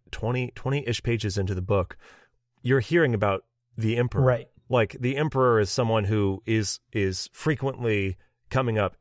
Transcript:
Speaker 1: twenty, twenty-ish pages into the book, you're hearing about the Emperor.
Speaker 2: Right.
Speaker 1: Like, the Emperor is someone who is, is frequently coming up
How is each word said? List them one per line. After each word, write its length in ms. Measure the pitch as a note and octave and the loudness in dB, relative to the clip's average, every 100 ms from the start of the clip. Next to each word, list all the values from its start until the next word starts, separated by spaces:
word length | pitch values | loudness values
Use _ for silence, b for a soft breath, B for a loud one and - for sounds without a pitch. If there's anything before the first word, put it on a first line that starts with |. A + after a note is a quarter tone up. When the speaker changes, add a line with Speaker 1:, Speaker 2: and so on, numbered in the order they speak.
| _ | _
Speaker 1:
twenty, 420 | - A2+ B2+ B2 | -8 -4 -2 -4
twenty-ish 480 | - C3 C#3+ A#2+ A2+ | -6 -4 -4 -2 -4
pages 360 | - A#2 G#2+ F#2+ | -2 -2 -2 -2
into 160 | F#2+ | -2
the 80 | F#2 | -4
book, 340 | F#2 G2+ F2 - b b b b _ _ | 0 0 0 -8 b b b b _ _
you're 180 | A#2+ C3 | 0 0
hearing 320 | - E3+ D3 | 2 2 2
about 300 | A2+ G#2 G2 - _ _ - | 2 2 0 -6 _ _ -4
the 200 | A2 A2+ | -2 0
Emperor. 260 | B2 - | 0 2
Speaker 2:
Right. 260 | B2+ B2 - _ _ | 2 2 -4 _ _
Speaker 1:
Like, 280 | B2 G#2+ - | 0 0 -2
the 160 | B2 C3+ | -4 0
Emperor 420 | D3+ C3 B2+ A2+ | -2 2 4 4
is 100 | G2 | 2
someone 340 | - A#2 A2+ | 0 2 2
who 380 | G2+ G#2+ G2 F#2+ - | 2 2 2 0 -2
is, 320 | A2 G2+ - _ | -2 -2 -8 _
is 360 | A2 G2 F#2 - | -2 -2 -2 -10
frequently 840 | - D#3 C#3 C3+ C3 A#2 G#2 F#2+ F#2 _ _ _ | -6 -4 -2 -4 -4 -2 0 -2 -6 _ _ _
coming 280 | C3 B2 G#2+ | -2 0 0
up 180 | G2 - | -2 -2